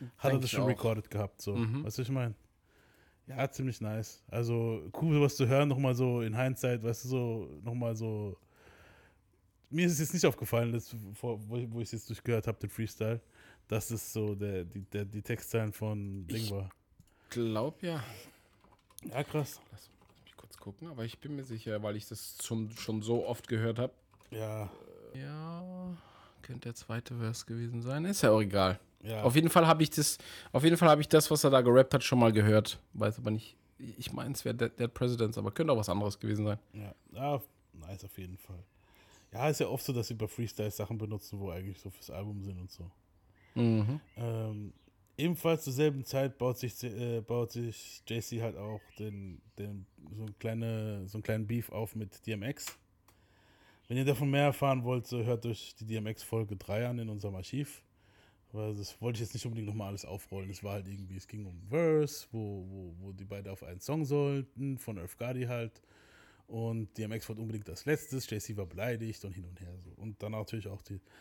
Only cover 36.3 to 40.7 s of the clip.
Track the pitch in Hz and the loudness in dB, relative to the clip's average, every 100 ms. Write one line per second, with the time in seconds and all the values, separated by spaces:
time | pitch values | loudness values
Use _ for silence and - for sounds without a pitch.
36.3 | 107 104 107 - 107 98 - _ 104 143 | 0 0 -2 -6 -12 -12 -14 _ -4 -2
37.3 | 139 - _ _ 85 80 98 98 - 92 | -2 -6 _ _ -16 -12 -12 -12 -12 -12
38.3 | 92 - 90 - _ _ - - - _ | -12 -14 -16 -18 _ _ -20 -20 -20 _
39.3 | 113 147 147 135 127 - 120 107 113 107 | -2 0 2 0 0 -2 -2 -2 -4 -4
40.3 | - 117 - 107 | -4 -4 -2 -4